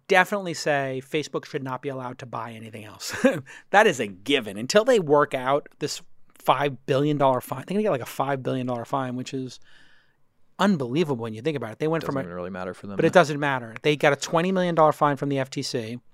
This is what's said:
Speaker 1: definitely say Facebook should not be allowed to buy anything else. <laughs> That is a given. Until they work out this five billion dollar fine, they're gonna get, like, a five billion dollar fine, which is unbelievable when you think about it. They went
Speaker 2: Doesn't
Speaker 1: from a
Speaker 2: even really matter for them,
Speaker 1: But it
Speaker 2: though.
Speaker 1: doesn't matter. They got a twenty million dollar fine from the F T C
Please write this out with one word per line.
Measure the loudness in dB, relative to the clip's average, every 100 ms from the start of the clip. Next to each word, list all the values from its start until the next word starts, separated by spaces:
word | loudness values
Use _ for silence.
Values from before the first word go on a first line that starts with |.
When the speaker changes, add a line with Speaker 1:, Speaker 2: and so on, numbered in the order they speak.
| 0
Speaker 1:
definitely | 2 2 0 -6
say | -4 0 0 0 -6 -4
Facebook | -4 -4 -6
should | -8 -8
not | -6 -8
be | -8
allowed | -8 -10 -12
to | -12
buy | -10 -10
anything | -14 -16 -16 -16
else. | -14 -10 0 0 0
<laughs> | -6 -18 2
That | 6 6
is | 4
a | -2
given. | -4 0 0 0 -6
Until | 2 2
they | 4 4
work | 4 4 4
out | 0 0 0 -2 -8
this | -8 -8 -14 -20 -20 -4
five | 2 2 2 -2 -2
billion | 2 2 2
dollar | 2 2
fine, | -2 -10 -6
they're |
gonna | -2
get, | 0
like, | -2
a | -4
five | -4 -2 -2
billion | -2 -4 -4
dollar | -6 -4
fine, | -4 -4
which | -6 -8
is | -8 -10 -12 -20 -20 -20 -20 _ _ _ _ _ 0
unbelievable | 2 2 0 0 0 -2
when | -6
you | -6
think | -4 -4
about | -6
it. | -4
They | -2
went | -2
Speaker 2:
Doesn't | -2
Speaker 1:
from | -4
a |
Speaker 2:
even | -6
really | -8 -8
matter | -8 -8
for | -10 -8
them, | 0
Speaker 1:
But |
it | 4
Speaker 2:
though. | 6
Speaker 1:
doesn't | 4 2
matter. | -2 -2 -6 -4
They | 0 4
got | 4
a | 2
twenty | 0 0 2
million | 0 0
dollar | 4 4
fine | 4 2 0
from | -2
the | -2
F | -4
T | -6
C | -6 -6 -6 -10 -14